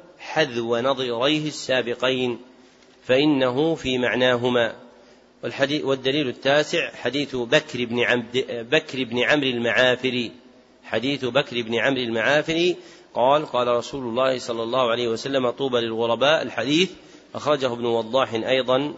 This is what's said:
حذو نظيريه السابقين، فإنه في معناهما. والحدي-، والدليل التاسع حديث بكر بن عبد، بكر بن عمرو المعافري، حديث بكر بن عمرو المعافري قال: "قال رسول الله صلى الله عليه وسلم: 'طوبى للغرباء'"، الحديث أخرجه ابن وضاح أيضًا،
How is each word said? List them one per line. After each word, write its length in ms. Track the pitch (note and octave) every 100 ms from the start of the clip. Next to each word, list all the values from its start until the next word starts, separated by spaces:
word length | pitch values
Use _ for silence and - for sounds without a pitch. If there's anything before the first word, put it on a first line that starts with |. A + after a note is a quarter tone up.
| - -
حذو 580 | - - D3+ A#2+ A#2 A#2
نظيريه 680 | C3 C3 B2+ A#2 C3+ D#3 D3+
السابقين، 920 | C#3+ - C3 A#2 A#2 B2+ C3 B2+ A2+ - - - _ _ _
فإنه 680 | - C3 D3+ C#3 C3 B2+ D#3+
في 240 | D#3+ C3 B2+
معناهما. 800 | A#2+ A#2 B2+ A#2+ B2 B2 A2+ - - - - - _ _
والحدي-، 380 | A#2+ - C3+ D3+
والدليل 460 | C3+ C3+ B2+ D3 C3
التاسع 640 | A#2+ C3+ D3 D3+ E3+ B2+
حديث 460 | - B2 C3+ C#3 B2+
بكر 480 | A#2 D3 D3 B2
بن 160 | A#2+ A#2+
عبد، 680 | G#2+ B2 A2 B2+ - A#2 A#2
بكر 340 | D#3 D#3 C3
بن 140 | B2 A#2+
عمرو 300 | A#2 D3 C3+
المعافري، 840 | A#2+ A#2 G#2+ B2+ B2 C3 B2 A2 - - - _ _
حديث 400 | - A2 B2+ C#3+
بكر 380 | B2+ B2+ C#3+ A#2+
بن 120 | A2+
عمرو 280 | A2+ A#2 C3
المعافري 720 | B2 A2+ A2 D3 D3 E3 F3+ E3+ - - -
قال: 320 | A2+ B2 D3 D3+
"قال 220 | B2 A#2+
رسول 360 | A#2+ A2+ C#3+
الله 340 | B2 A#2 C3 B2+
صلى 240 | A#2 A#2
الله 280 | A2+ B2+ A#2+
عليه 180 | A#2 A#2+
وسلم: 420 | A2+ C3+ C#3 B2
'طوبى 280 | A#2+ C3+ B2
للغرباء'"، 640 | A#2 A2+ A#2 A#2 C3+ D#3+
الحديث 480 | B2 A#2 B2 D3+ F3+ - - - -
أخرجه 380 | A#2 A#2+ D3 C3
ابن 120 | A#2+
وضاح 500 | A#2+ A#2 A2 C3 A2+
أيضًا، 600 | A2+ G#2 C3 A#2+ B2+ D3